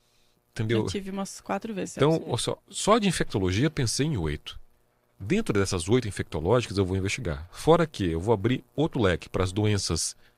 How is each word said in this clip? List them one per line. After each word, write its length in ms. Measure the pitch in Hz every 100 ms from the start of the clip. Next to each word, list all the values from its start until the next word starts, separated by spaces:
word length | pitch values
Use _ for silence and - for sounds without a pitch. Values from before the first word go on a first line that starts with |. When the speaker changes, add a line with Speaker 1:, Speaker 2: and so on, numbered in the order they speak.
| _ _ _ _ _
Speaker 1:
Entendeu? 260 | - 110 113
Speaker 2:
Eu 80 | 104
tive 240 | 202 190
umas 280 | 196 196 -
quatro 320 | - 196 226
vezes 260 | 196 175 -
Speaker 1:
Então, 160 | 139
Speaker 2:
sepsemia. 200 | 165 254
Speaker 1:
ó, 40 | 120
só, 200 | - - -
só 300 | - - 226
de 100 | 202
infectologia 600 | - 165 107 92 95 156
pensei 380 | - 120 - 147
em 100 | 123
oito. 420 | 78 73 - - - _ _ _ _ -
Dentro 340 | 98 202 -
dessas 340 | 101 98 92 95
oito 200 | 123 113
infectológicas 720 | - 95 78 82 123 107 95
eu 80 | 92
vou 120 | 95
investigar. 500 | 95 - 117 73 80
Fora 340 | - 151 170 160
que 200 | - 92
eu 140 | 82
vou 140 | 98
abrir 300 | 110 110 127 - -
outro 240 | - 139
leque 280 | 98 82 -
para 140 | 87
as 80 | 92
doenças 640 | 104 107 104 - 82 - - -